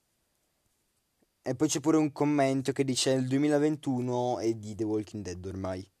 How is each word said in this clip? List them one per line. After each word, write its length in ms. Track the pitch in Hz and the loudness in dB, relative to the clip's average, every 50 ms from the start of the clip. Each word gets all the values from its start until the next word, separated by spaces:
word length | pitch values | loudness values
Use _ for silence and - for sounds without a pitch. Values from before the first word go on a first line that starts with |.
| _ _ _ _ _ _ _ _ _ _ _ _ _ _ _ _ _ _ _ _ _ _ _ _ _ _ _ _ | _ _ _ _ _ _ _ _ _ _ _ _ _ _ _ _ _ _ _ _ _ _ _ _ _ _ _ _
E 140 | _ - 131 | _ -6 -2
poi 100 | 131 156 | 0 0
c'è 140 | 147 - 160 | 0 0 0
pure 160 | 131 156 160 | 2 4 4
un 160 | 156 156 147 | 4 4 2
commento 580 | 143 - 147 147 147 147 135 135 135 139 131 139 | 0 0 0 2 4 2 2 2 2 0 -2 -2
che 140 | 131 - 139 | 0 0 0
dice: 260 | 131 127 - - 139 | 0 0 0 2 2
"Il 160 | 131 131 127 | 2 2 2
duemilaventuno 1120 | 127 135 135 147 147 147 143 147 156 156 151 - 143 131 123 123 123 123 123 123 123 123 90 | 2 2 2 4 4 4 4 2 2 0 -2 -2 -2 -2 -2 -2 -2 -2 0 0 -2 -2 0
è 160 | 101 113 113 | 0 0 -2
di 220 | 110 104 107 104 | -2 -6 -10 -6
The 80 | 95 110 | -4 -2
Walking 400 | 107 107 107 107 - - 107 98 | 0 0 -2 -2 -4 -10 -10 -8
Dead 200 | 90 87 90 90 | -8 -10 -8 -10
ormai, 460 | 95 92 95 95 92 92 95 92 - _ _ | -8 -8 -6 -6 -6 -6 -6 -10 -14 _ _